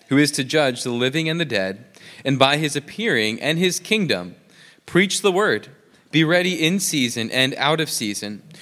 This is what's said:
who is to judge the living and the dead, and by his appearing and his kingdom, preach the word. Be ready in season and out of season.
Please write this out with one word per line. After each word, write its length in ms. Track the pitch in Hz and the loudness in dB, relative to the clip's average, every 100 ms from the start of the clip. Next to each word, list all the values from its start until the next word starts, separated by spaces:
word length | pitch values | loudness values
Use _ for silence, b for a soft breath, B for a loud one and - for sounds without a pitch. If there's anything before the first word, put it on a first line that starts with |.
| - | 0
who 80 | 135 | 2
is 140 | 147 | 2
to 100 | - | 2
judge 420 | 131 156 143 120 | -2 2 2 0
the 60 | 127 | -4
living 380 | 120 127 143 160 | -2 0 0 -2
and 100 | 165 | -2
the 60 | |
dead, 400 | 160 110 95 98 123 - B B | -2 -2 -2 -6 -14 -20 B B
and 160 | B 135 | B 2
by 160 | 135 147 | 4 4
his 220 | 156 139 | 0 -4
appearing 640 | - - 226 135 107 113 | -8 -6 0 2 0 -2
and 180 | 135 165 | -2 0
his 180 | 185 175 | 0 -2
kingdom, 560 | - 220 175 98 90 - _ B B B - | -2 -2 0 -2 -6 -14 _ B B B -2
preach 360 | 170 196 196 | 2 2 2
the 120 | 208 | 0
word. 340 | 180 208 107 - - _ b b | 2 2 0 -4 -20 _ b b
Be 120 | 151 | 0
ready 420 | 156 175 180 180 160 | 4 4 2 0 0
in 140 | 196 | 0
season 500 | - 156 123 117 113 | -2 0 0 -2 -4
and 240 | 127 131 139 | 0 0 0
out 260 | 139 156 | 0 0
of 80 | 151 | -2
season. 520 | - 110 101 104 104 - B | -4 -4 -4 -8 -10 -16 B